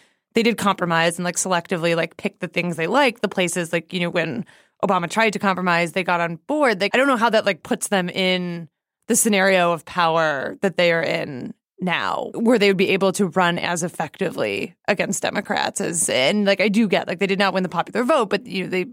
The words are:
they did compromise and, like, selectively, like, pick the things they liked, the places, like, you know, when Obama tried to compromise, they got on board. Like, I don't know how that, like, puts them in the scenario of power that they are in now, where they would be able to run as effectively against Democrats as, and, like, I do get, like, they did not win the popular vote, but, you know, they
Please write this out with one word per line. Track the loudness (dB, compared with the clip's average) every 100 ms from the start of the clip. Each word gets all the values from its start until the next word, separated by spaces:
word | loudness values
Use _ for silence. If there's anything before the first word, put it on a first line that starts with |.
| _ _ _
they | 0
did | 2 2
compromise | 0 0 0 2 2 0
and, |
like, | -4 -4
selectively, | -2 -2 -2 -2 0 0
like, | -2 -4
pick | -8 -8
the | -8
things | -4 -4 -2
they | -2
liked, | 2 2 0
the | -4
places, | -2 -2 -2 -2
like, | -4 -4
you | -4
know, | -2
when | -2 -2 -4 -10 -14 _ _
Obama | 0 0 0
tried | 0 0
to | 2
compromise, | 0 0 2 2 2
they | -2
got | 0 0
on | 0 -4 -4
board. | 0 2 2
Like, | 0
I | 2
don't | 2
know | 2
how | 2
that, | 2 2
like, | -2
puts | -4 -4 -2
them | -2 -2
in | 0 0 0 -2 -8 -12 _ _ _ -2
the | 0
scenario | 2 4 4 4 4
of | 0
power | -4 0 2 2 2 0 -4 -4
that | -2 2
they | 2
are | 2
in | 0 -2 -4 -8 -12 -14 _ -6
now, | -2 -2 -2 -4 -4
where | -2 2 4
they | 4
would | 4
be | 2
able | 2 0
to | 2 0
run | 2 0 0
as | -2 -4
effectively | -4 -6 -8 -6 -6 -2 -2 -2 -6 -6 -4
against | -2 -2 -2
Democrats | -4 -4 -4 -2 -2 -4
as, | -4 -2 0
and, | 2 2 2
like, | 2 2
I | 2
do | 2 2
get, | 0 -2
like, | -2
they | -2
did | 0
not | 0
win | 0
the | -2
popular | -4 -4 -2
vote, | 0 2 2
but, | -2 -4
you | -8
know, | -4
they | -4 -4